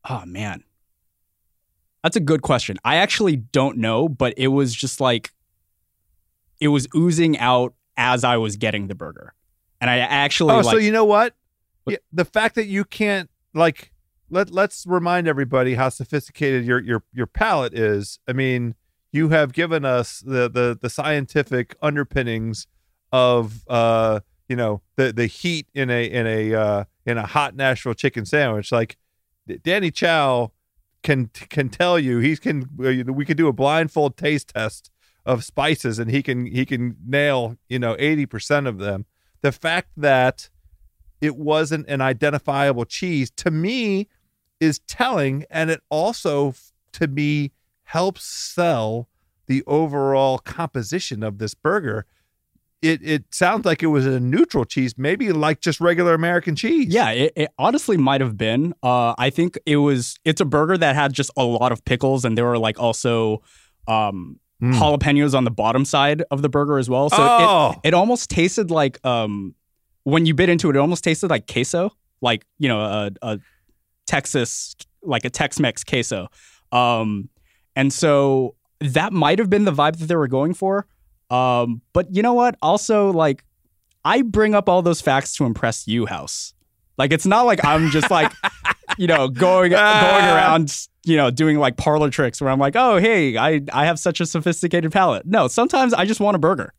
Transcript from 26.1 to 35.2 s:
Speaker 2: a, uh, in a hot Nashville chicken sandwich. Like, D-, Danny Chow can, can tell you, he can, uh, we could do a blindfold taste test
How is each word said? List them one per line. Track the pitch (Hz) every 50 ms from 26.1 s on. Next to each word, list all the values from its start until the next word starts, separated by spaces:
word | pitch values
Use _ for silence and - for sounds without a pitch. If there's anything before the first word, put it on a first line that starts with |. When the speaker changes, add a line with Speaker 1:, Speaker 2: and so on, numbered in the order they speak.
| 90 123 113
Speaker 2:
a, | 113 110 110 107 110 110
uh, | 110 107 104 104 101 101 _ _ _ _
in | 120 120
a | 117 104
hot | - - 151 147 131 95
Nashville | 131 135 131 127 - - 127 113
chicken | - - 135 - 120 104
sandwich. | - - 151 143 123 110 107 98 -
Like, | 127 117 113 - - _ _ _ _ _ _ _ _ _ _
D-, | - 92 -
Danny | _ 160 185 208 190 165
Chow | - - - 170 165 156 143 135 127 123 120 107 _ _ _ _ _ _ _ _ _ _ -
can, | - 143 131 123 110 _
can | - - _ - 147 139
tell | 123 - - 175 180 175 170
you, | 147 127 123 120
he | 120 147 156
can, | - - - 156 143 127 131 143 123
uh, | 127 131 127 127 123 127 131
we | 139 143
could | 139 160
do | 147 165
a | 151 120
blindfold | 113 135 139 151 165 165 151 - 160 147 139 -
taste | - 180 151 151 139 - - -
test | 117 110 110 - - _ - _ _ _ _ _ _